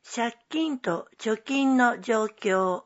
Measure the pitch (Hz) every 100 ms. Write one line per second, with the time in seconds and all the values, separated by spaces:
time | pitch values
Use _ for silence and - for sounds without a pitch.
0 | - - 233 - _ 311 320 262 - 170
1 | - _ 226 220 - 269 269 254 247 208
2 | 185 220 214 - 202 190 190 180